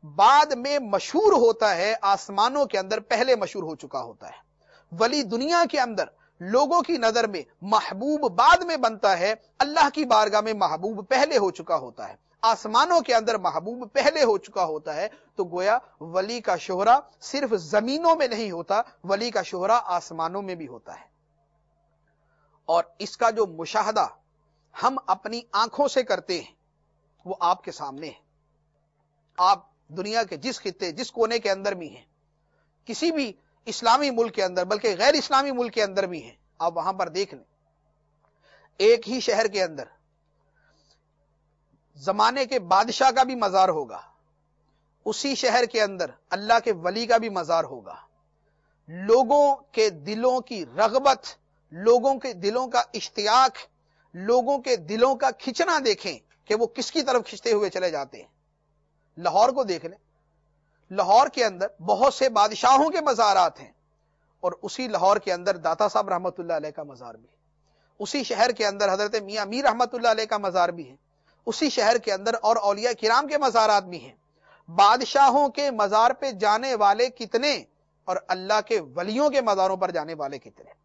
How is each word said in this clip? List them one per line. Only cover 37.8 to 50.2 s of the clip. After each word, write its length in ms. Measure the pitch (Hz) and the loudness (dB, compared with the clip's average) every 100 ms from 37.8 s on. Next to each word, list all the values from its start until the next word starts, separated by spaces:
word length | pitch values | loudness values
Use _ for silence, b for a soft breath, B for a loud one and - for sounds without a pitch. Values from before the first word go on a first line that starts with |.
| _ _ _ _ _ b b b b _ | _ _ _ _ _ b b b b _
ایک 280 | 202 233 - | 4 4 0
ہی 120 | 247 | -6
شہر 260 | 226 208 226 | -2 0 0
کے 160 | 196 | -2
اندر 260 | 180 147 - _ _ _ _ _ _ _ _ _ _ _ _ _ _ _ _ _ _ _ _ 147 | -4 -6 -16 _ _ _ _ _ _ _ _ _ _ _ _ _ _ _ _ _ _ _ _ _
زمانے 480 | 139 202 220 262 254 | -6 0 0 0 -2
کے 120 | 262 | -2
بادشاہ 520 | 175 185 226 - 262 | 2 2 2 2 2
کا 120 | 254 | 4
بھی 120 | 254 | 2
مزار 340 | 254 208 185 185 | 2 0 4 2
ہوگا، 320 | 156 127 98 - _ _ _ _ _ _ _ _ _ - | 2 -6 -12 -18 _ _ _ _ _ _ _ _ _ -8
اسی 280 | 214 285 | -4 -4
شہر 300 | 262 262 233 | -2 2 2
کے 180 | 240 233 | 0 0
اندر 280 | 208 190 160 - _ | -2 -2 -8 -8 _
اللہ 280 | 185 214 233 | -8 2 2
کے 80 | 233 | 2
ولی 340 | 185 175 202 233 | -4 -4 -4 0
کا 100 | 226 | 0
بھی 120 | 226 | 0
مزار 360 | 190 160 165 | -6 -2 -2
ہوگا۔ 320 | 151 131 95 87 - _ _ _ _ _ _ _ _ | -2 -10 -18 -20 -20 _ _ _ _ _ _ _ _
لوگوں 680 | 170 196 233 240 285 285 277 _ | -12 2 2 4 4 4 2 _
کے 180 | - 220 | 0 0
دلوں 500 | 165 143 214 | -2 -10 -2